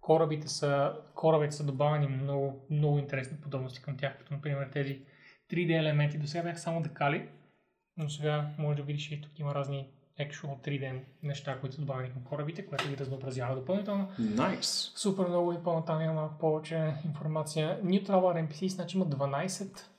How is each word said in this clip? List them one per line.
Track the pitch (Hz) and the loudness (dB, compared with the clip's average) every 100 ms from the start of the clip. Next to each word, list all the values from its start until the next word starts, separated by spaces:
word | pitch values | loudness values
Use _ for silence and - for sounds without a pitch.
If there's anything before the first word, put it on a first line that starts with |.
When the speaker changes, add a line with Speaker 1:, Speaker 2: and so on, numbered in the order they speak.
Speaker 1:
Корабите | - 160 160 151 147 | 6 6 6 2 -4
са, | - 147 143 143 139 - - | -2 2 4 2 0 -12 2
корабите | 160 160 147 - | 6 6 4 0
са | 147 | -4
добавени | 135 147 151 143 | 2 2 4 2
много, | 131 139 139 139 135 - | 0 0 0 -2 -4 -2
много | 151 147 147 | 2 4 4
интересни | 139 135 123 156 | 2 -4 -4 -8
подробности | - 135 131 - | -6 -6 -6 -8
към | - 131 | -10 -4
тях, | 135 - | -4 -6
като | - | -10
например | 143 147 139 135 | -6 -2 -2 -2
тези | 147 135 135 - - - - _ | -2 -2 -4 -12 -20 -20 -20 _
три | 170 170 | 0 2
Д | |
елементи. | 160 156 147 147 156 | 4 4 4 4 2
До | 147 | -4
сега | 170 | -2
бяха | 170 170 | -4 -4
само | - 165 | -2 -2
декали, | - - 143 156 - - _ _ _ _ _ - | -2 0 2 2 -4 -16 _ _ _ _ _ -8
но | 151 | -6
сега | 147 151 151 147 147 | -2 0 0 -2 -2
може | 147 147 | -2 0
да | |
видиш | 143 147 - | -2 -4 -4
и | 147 | -8
тук | - - | -10 -6
има | 143 143 | -4 -2
разни | 139 139 135 - _ - | -2 -4 -6 -16 _ -8
actual | 147 - 143 131 | -8 -6 -8 -8
три | - 143 | -4 -4
Д | 131 127 - - | -2 -6 -10 -10
неща, | 147 135 - 127 | -6 -6 -6 -6
които | 135 - | -6 -4
са | |
добавени | 139 131 127 | -4 -4 -4
към | 127 | -8
корабите, | - 147 147 - 190 | -8 -4 -4 -6 -8
което | 139 147 | -4 -4
ги | 135 | -4
разнообразява | 131 131 131 127 123 131 | -4 -6 -6 -4 -2 -4
допълнително. | - 196 202 202 190 - | 0 -2 0 0 -2 0
Speaker 2:
Nice. | 110 107 170 - - - - - | 0 2 2 0 -2 -2 -4 -2
Speaker 1:
Супер | 208 190 180 | -2 2 2
много | 175 175 | 4 2
и | 170 | 2
по-натам | 170 165 160 156 | 0 0 2 0
има | 160 | 2
малко | 156 156 151 | 0 -2 0
повече | 160 156 156 165 156 151 160 | 2 2 0 0 0 0 -4
информация. | - 156 156 151 156 156 - | -2 -2 -2 -2 0 0 0
Neutral | 190 196 190 | 2 2 6
R | 185 180 165 160 | 6 6 4 0
N | |
P | |
C, | - 190 | -2 -2
значи | 185 170 190 | -2 -2 0
има | 170 | 2
дванайсет | 135 139 139 185 - 196 - - | 2 0 0 -2 -4 -8 -10 -20